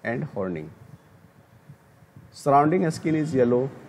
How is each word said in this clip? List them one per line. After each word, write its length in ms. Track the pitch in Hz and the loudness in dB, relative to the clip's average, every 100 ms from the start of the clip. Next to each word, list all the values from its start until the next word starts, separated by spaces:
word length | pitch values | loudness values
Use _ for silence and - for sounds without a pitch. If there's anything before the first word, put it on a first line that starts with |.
and 200 | 110 127 | -4 -6
horny. 460 | 151 - 92 82 78 - - - - - - - _ - - - _ _ - - - | -6 -6 -6 -6 -10 -18 -20 -20 -20 -20 -20 -20 _ -20 -20 -20 _ _ -20 -20 -20
Surrounding 580 | - 147 139 151 185 170 | -4 4 6 6 2 0
skin 260 | 156 165 160 | -2 -2 -2
is 180 | 147 | 0
yellow. 340 | 131 120 120 135 - | 2 4 2 0 -8